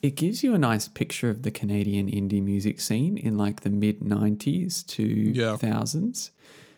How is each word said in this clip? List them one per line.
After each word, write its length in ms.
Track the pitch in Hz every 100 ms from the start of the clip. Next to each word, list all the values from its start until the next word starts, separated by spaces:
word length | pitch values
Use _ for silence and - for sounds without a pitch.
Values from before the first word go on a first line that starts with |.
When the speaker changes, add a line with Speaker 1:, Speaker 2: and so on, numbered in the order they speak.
Speaker 1:
it 140 | 139 139
gives 280 | 165 247
you 100 | 269
a 40 | 202
nice 300 | 127 110 -
picture 420 | - - - 120
of 140 | 110
the 80 | 131
Canadian 580 | - 104 104 101 101 98
indie 320 | 101 98 101
music 380 | 98 98 104 -
scene 380 | - 110 160 202
in, 200 | 117 104
like, 240 | 104 104
the 80 | 101
mid 320 | 101 107 104
nineties 760 | 101 104 107 104 - 170 180 -
to 200 | - -
Speaker 2:
Yeah. 540 | 110 110 110 123 113 107
Speaker 1:
thousands, 720 | 113 110 113 151 220 247 - _ - - -